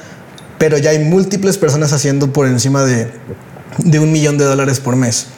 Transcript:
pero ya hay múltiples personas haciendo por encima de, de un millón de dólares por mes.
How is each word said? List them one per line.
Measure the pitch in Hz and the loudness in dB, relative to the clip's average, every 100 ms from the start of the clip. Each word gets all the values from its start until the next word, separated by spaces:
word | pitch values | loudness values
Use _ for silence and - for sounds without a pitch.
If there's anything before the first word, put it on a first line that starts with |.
| - - - - - - | -20 -20 -20 -20 -20 -2
pero | 156 151 | 0 2
ya | 151 | 2
hay | 156 | 2
múltiples | 151 185 190 202 196 190 | 2 2 2 0 0 0
personas | 156 143 151 | 0 0 0
haciendo | 131 143 139 139 | 0 0 0 0
por | 135 135 | 0 0
encima | 123 135 135 | 2 0 2
de, | 135 123 113 - - - - - - - | 2 0 -2 -10 -16 -16 -16 -20 -10 -2
de | 175 151 | 2 4
un | 156 | 4
millón | 156 151 147 | 2 2 2
de | |
dólares | 139 135 135 131 | 2 2 0 -2
por | 127 | -2
mes. | 127 123 110 - | 0 0 -2 -8